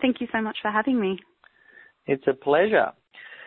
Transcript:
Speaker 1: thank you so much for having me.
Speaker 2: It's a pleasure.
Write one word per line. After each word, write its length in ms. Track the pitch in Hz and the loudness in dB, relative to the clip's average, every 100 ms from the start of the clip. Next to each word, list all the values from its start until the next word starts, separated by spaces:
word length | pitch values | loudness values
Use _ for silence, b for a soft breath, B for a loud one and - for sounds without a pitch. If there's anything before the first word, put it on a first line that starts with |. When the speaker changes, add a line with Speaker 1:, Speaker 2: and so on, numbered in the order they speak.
Speaker 1:
thank 200 | 254 240 | 2 0
you 60 | 240 | -4
so 100 | 226 | -4
much 160 | 214 - | -4 -6
for 100 | 214 | -4
having 280 | 214 240 247 | -2 0 0
me. 200 | 190 185 - _ _ b b b b b - | 0 -4 -10 _ _ b b b b b -4
Speaker 2:
It's 180 | 135 - | -2 0
a 60 | |
pleasure. 580 | 131 139 147 214 185 104 - _ B B B | 0 2 2 4 2 2 -4 _ B B B